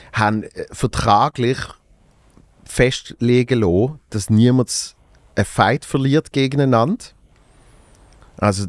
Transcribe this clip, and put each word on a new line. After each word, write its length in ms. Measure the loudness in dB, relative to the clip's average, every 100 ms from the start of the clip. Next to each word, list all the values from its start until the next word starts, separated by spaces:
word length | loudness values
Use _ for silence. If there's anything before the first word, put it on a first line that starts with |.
| -10
haben, 300 | -2 -2 -2
äh, 220 | -6 -14 -14
vertraglich 840 | -6 -6 -2 2 2 2 -2 -4 -4 -8 -18 _ _ _ _ _ _ _ _
festlegen 960 | -8 0 0 -2 -12 -4 0 2 2 0
lassen, 380 | 2 2 0 -4 -10
dass 200 | -8 0
niemand 640 | 4 4 4 0 -4 -10 _ _ _ _
einen 100 | -4
Fight 400 | -2 0 0 0
verliert 480 | -4 -2 0 0 0
gegeneinander. 720 | -2 -2 0 2 2 2 -2 -10 _ _ _ _ _ _ _ _ _ -20 -20 -18 -2
Also, 280 | -2 -2